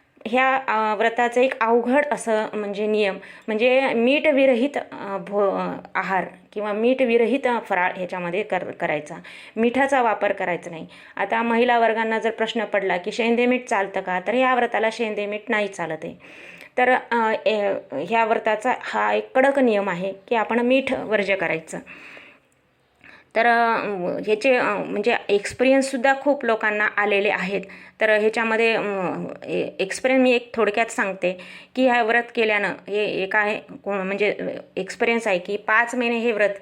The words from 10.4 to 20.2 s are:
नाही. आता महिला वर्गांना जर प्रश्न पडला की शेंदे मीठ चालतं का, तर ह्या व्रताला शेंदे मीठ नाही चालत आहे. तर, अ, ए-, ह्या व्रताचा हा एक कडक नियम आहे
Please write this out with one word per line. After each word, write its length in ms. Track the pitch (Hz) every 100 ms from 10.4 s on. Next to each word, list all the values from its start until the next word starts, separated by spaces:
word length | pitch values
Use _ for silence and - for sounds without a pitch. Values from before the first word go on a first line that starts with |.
| 185 170 170
नाही. 180 | 160 175 - - -
आता 260 | 196 226
महिला 380 | 233 226 247 240
वर्गांना 400 | 226 226 220 220
जर 100 | 220
प्रश्न 360 | 220 220 233 208
पडला 320 | 202 190 180
की 140 | 202
शेंदे 340 | 208 226 233 247
मीठ 200 | 247 247
चालतं 340 | 214 196 196
का, 180 | 185 185
तर 140 | 185
ह्या 220 | 247 254 254
व्रताला 340 | 233 208 220
शेंदे 340 | 220 220 208 208
मीठ 160 | 208 214
नाही 180 | 214 202
चालत 300 | 196 165 160
आहे. 120 | 165 175 - - - - - -
तर, 180 | 254 247 -
अ, 220 | 233 220 220 -
ए-, 280 | 214 202 - -
ह्या 340 | 135 170 226 226
व्रताचा 480 | 226 226 214 254 -
हा 320 | - 214 208
एक 180 | 214 - 262
कडक 240 | 277 285
नियम 300 | 254 208 202
आहे 240 | 175 190 190